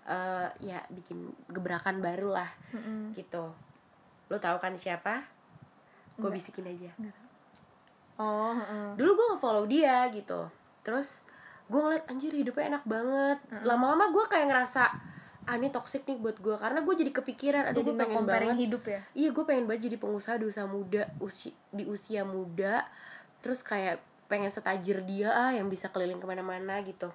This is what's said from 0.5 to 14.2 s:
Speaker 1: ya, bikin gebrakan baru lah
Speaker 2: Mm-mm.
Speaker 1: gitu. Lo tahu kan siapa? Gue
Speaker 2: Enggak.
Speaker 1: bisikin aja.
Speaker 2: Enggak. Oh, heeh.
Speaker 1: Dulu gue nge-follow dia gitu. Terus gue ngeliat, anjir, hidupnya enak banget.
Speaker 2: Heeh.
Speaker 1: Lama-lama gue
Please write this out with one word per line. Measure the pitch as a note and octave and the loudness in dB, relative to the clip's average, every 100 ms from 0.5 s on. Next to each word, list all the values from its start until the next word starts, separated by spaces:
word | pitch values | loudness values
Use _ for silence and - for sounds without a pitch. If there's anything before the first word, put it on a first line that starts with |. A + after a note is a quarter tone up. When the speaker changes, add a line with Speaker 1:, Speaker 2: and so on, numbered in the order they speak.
| - | -6
Speaker 1:
ya, | G3+ F3+ - | -10 -10 -10
bikin | F3+ E3+ F3 F3 - - | -16 -12 -12 -12 -14 -12
gebrakan | F3 F3 E3+ G3 F#3+ | -8 -4 -2 -2 -2
baru | F3 F3+ G3+ F#3+ | -2 -2 -2 -2
lah | F3+ - - | -4 -10 -14
Speaker 2:
Mm-mm. | A3+ A3 A3 G#3+ G#3+ | -12 -8 -8 -8 -12
Speaker 1:
gitu. | F3+ F3 E3 D#3+ - - _ _ - _ _ | -10 -8 -8 -12 -20 -20 _ _ -20 _ _
Lo | G#3 | -2
tahu | F3+ F3 | 0 0
kan | F#3 F#3 | -2 -4
siapa? | F#3+ F3 G#3 A#3 C#4+ _ _ - - _ _ - - | -6 -4 -2 -4 -6 _ _ -20 -20 _ _ -20 -20
Gue | - G#3 | -6 -4
Speaker 2:
Enggak. | F#3 | -4
Speaker 1:
bisikin | F3 - F3+ | -8 -12 -10
aja. | F3+ F3 | -12 -14
Speaker 2:
Enggak. | E3+ G#3+ - B3 - - - - - - _ _ - | -12 -14 -14 -20 -20 -20 -20 -20 -20 -20 _ _ -4
Oh, | G#3+ G#3+ A3 | -2 0 0
heeh. | A#3 G3+ G#3+ G#3 G3+ | -2 -4 -6 -6 2
Speaker 1:
Dulu | D4+ | 6
gue | G4+ A#4 | 8 6
nge-follow | F#4 B3 G#3+ G#3 | 4 2 2 4
dia | C#4+ D4 B3+ B3 | 6 6 6 4
gitu. | G#3+ G3+ F3 E3+ - - _ | 0 -6 -6 -6 -12 -20 _
Terus | - B3 C#4+ - - - - - - | -4 -2 -4 -10 -18 -20 -20 -20 0
gue | B3 | 2
ngeliat, | D4+ D#4+ D#4+ | 4 0 -2
anjir, | B3+ D4+ | -6 -4
hidupnya | D4+ B3 B3 D4+ C#4+ | -2 -2 0 -2 -2
enak | A3+ | -2
banget. | A3 A#3+ C4+ C#4 C#4+ - | -2 0 2 4 2 -4
Speaker 2:
Heeh. | G#3+ | -2
Speaker 1:
Lama-lama | A3 A#3+ B3+ D#4 G4+ | 2 4 6 6 6
gue | E4+ | 6